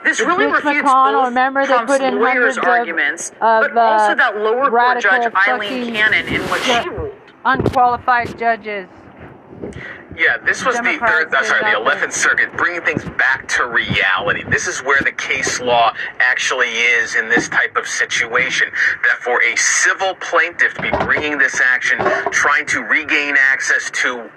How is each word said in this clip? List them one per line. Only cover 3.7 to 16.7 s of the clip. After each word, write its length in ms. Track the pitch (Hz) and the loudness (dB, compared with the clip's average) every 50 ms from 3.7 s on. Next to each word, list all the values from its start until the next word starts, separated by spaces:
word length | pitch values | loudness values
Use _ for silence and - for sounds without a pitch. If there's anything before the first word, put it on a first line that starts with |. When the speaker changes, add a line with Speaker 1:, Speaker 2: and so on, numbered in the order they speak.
| - | 2
Speaker 1:
but 40 | 226 | 2
also 340 | 226 226 220 214 214 208 | 4 4 4 4 2 2
Speaker 2:
uh, 40 | 214 | 2
Speaker 1:
that 220 | 254 285 247 196 208 | 2 2 0 0 0
lower 320 | 208 214 226 247 277 262 | 0 0 0 2 2 2
court 320 | 214 233 240 247 247 247 | 2 4 4 4 2 2
judge 40 | - - 254 247 240 233 - | 2 2 2 2 2 0 2
Speaker 2:
radical 60 | 185 196 202 254 | 2 2 2 2
Speaker 1:
Eileen 160 | 247 - - | 0 -2 -4
Speaker 2:
fucking 240 | 262 254 240 233 233 | -4 -6 -6 -4 -2
Speaker 1:
Cannon 320 | 214 214 220 208 233 - 247 - | 0 2 2 2 0 0 -2 -4
in 80 | - - - | -4 -2 -2
what 120 | - - | -4 -2
Speaker 2:
ju-, 200 | - 262 240 233 - | 0 0 0 0 0
Speaker 1:
she 60 | 359 | -4
ruled. 260 | - - - - - - - - - - - | -6 -8 -8 -10 -10 -14 -20 -20 -20 -6 -2
Speaker 2:
unqualified 920 | 233 262 262 - - - 269 247 247 240 233 - - 247 240 233 226 - - | 0 0 2 0 0 2 4 2 2 2 0 0 0 0 0 0 -2 -6 -2
judges. 500 | 233 233 226 220 208 214 208 202 185 175 - - - - - - - - - - - - - - - - - - - - - - - - - | -2 -2 -2 -2 -4 -8 -8 -8 -10 -12 -18 -20 -20 -20 -20 -20 -20 -20 -20 -20 -20 -20 -16 -14 -12 -12 -12 -12 -14 -14 -16 -16 -18 -18 -6
Speaker 3:
Yeah, 220 | - 165 156 123 110 - | -2 0 0 0 0 -2
this 200 | - - - - | -4 -4 -2 -2
was 120 | 262 240 240 | -2 -2 0
the 40 | 233 | -2
Speaker 2:
Democrats 280 | - - 294 240 226 - | -2 -2 0 0 0 2
Speaker 3:
third, 220 | 160 160 - 151 | 0 0 0 0
uh, 40 | 135 | -2
Speaker 2:
did 60 | - - | 0 0
Speaker 3:
sorry, 120 | 135 110 | 0 0
the 60 | 107 | 0
Speaker 2:
that 100 | 107 107 107 | 0 0 0
Speaker 3:
eleventh 320 | 113 131 143 143 - 143 - | 0 0 0 0 -2 -4 -2
Speaker 2:
thing. 80 | - - | 0 0
Speaker 3:
Circuit, 340 | 147 123 117 117 - - 120 | 2 2 2 0 -2 -2 -2
bringing 240 | 160 170 175 170 | -2 -2 -2 -2
things 220 | - 165 156 135 - - - - | -4 -2 -2 -2 -4 -6 -4 -2
back 280 | 120 127 131 127 - - | 0 0 0 -2 -4 -4
to 160 | - - - - | -2 -2 -2 0
reality. 760 | - 92 - - 95 95 95 98 95 92 95 101 98 - - - | -2 -4 -2 0 0 0 2 2 0 0 0 -2 -2 -2 -2 -4
This 160 | - - - - | -4 -2 -2 -4
is 120 | - - | -6 -6
where 200 | - 131 135 139 135 | -2 0 0 2 0
the 80 | 135 | 0
case 480 | - - - - 147 135 131 127 123 - | -4 -4 -6 -4 -4 -2 -2 -4 -4 -4
law 340 | 127 123 120 117 117 110 104 - - - - - | 0 2 4 4 4 2 2 -2 -10 -10 -6 -2
actually 500 | 117 123 131 127 - - 147 127 123 | 0 0 0 0 -2 -2 0 0 -2
is 460 | 120 | -2